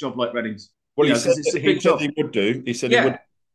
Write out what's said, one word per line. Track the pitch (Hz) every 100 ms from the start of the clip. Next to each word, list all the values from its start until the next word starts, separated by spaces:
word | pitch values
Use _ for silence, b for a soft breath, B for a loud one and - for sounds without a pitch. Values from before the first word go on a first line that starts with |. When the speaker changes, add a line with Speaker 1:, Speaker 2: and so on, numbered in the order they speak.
Speaker 1:
job | 139 117
like | 120
Reading's. | 120 110 101 - _ _ -
Speaker 2:
Well, | 147
Speaker 1:
You |
Speaker 2:
he | -
Speaker 1:
know, |
'cause | 523
Speaker 2:
said | -
Speaker 1:
it's | 143
Speaker 2:
that | -
Speaker 1:
a |
Speaker 2:
he | 160
Speaker 1:
big | -
Speaker 2:
said | -
Speaker 1:
job. | -
Speaker 2:
he | 147 -
would | -
do. | 110 101 127 123
He |
said | 120 127
Speaker 1:
Yeah. | 240
Speaker 2:
he | 139
would. | - - _ _